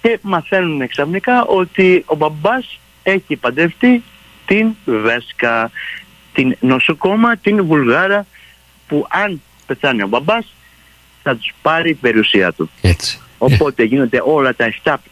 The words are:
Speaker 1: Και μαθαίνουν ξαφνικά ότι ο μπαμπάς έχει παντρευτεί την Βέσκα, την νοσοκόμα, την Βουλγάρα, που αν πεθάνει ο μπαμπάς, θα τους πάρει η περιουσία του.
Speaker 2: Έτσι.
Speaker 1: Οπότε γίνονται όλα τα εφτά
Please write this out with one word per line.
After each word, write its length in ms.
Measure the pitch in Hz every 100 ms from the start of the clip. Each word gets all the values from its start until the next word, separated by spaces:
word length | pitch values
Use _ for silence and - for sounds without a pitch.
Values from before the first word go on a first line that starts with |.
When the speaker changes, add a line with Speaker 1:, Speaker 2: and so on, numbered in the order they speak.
Speaker 1:
Και 160 | 233 226
μαθαίνουν 640 | 202 180 147 190 180 151 127
ξαφνικά 560 | - 143 185 220 247
ότι 580 | 233 190 185 - 185 180 -
ο 80 | 156
μπαμπάς 640 | 151 151 170 254 240 - _ _
έχει 340 | - 190 - 143
παντρευτεί 680 | 123 127 170 - 247 240 233 - - - -
την 220 | 202 220 220
Βέσκα, 840 | - 113 107 117 120 - 120 117 113 - - - - - -
την 240 | - 131 123
νοσοκόμα, 760 | 127 127 - 156 185 214 233 226
την 280 | - 208
Βουλγάρα, 600 | 175 156 123 135 190 202 196 - - _ _ _ _
που 180 | 147 -
αν 300 | 175 202 165 _ _ -
πεθάνει 360 | 127 143 123
ο 40 | 98
μπαμπάς, 380 | 117 147 226 220 _ _ _ _ _ _ _
θα 140 | - 120
τους 180 | - -
πάρει 280 | 165 160 165
η 40 |
περιουσία 580 | 151 123 110 107 101 92
του. 180 | - 82 -
Speaker 2:
Έτσι. 380 | 98 85 - - - _
Speaker 1:
Οπότε 440 | 127 139 147 127
γίνονται 380 | 113 131 127 123
όλα 300 | 123 151 131
τα 100 | 123
εφτά 380 | 117 107 - 143 -